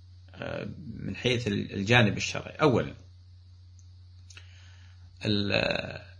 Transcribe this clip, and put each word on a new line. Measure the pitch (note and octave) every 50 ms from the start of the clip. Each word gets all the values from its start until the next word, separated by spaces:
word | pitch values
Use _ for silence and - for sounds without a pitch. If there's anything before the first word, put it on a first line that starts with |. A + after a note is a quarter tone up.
| - - - - - - -
آه، | - - G1+ G1+ G1+ - - - -
من | - - - - - G2 G2
حيث | - - A#2+ B2 A#2 A#2+ G#2
ال-، | G2+ G2+ G2+ - G2+
الجانب | G2+ G2 G2+ A#2+ B2 G#2+ G2 -
الشرعي. | - - - - - - - -
أولًا، | - D#3 D3 A#2+ F2+ D2 C#2+ - - - - - - - - - - - - - - - - - - - - - - - - - - - - - - - - - - - - - - - - - - - - - - -
ال-، | A2 G#2+ G2+ G2+ G2+ G2+ A1+ - - G1+ G1+ - - - - - - - -